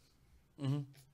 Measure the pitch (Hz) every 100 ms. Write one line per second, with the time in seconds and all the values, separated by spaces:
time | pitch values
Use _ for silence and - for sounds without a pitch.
0 | - - - - - - 139 147 139 -
1 | -